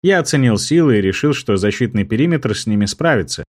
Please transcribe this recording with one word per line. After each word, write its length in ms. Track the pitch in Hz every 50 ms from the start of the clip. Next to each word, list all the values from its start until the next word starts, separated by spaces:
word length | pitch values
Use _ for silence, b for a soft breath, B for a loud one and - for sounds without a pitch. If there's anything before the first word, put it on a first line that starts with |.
Я 180 | - 180 196 180
оценил 380 | 151 - - 143 131 120 107
силы 400 | 101 - - 151 170 165 147 120
и 40 | 104
решил, 320 | 95 95 95 - - 151 143
что 240 | - - - 104
защитный 480 | 95 92 104 101 - 123 113 - 104 98
периметр 500 | 101 110 110 147 175 170 147 - 110 107
с 120 | - -
ними 180 | 110 107 104 101
справится. 580 | 101 - - 160 170 151 110 85 - - - - _ _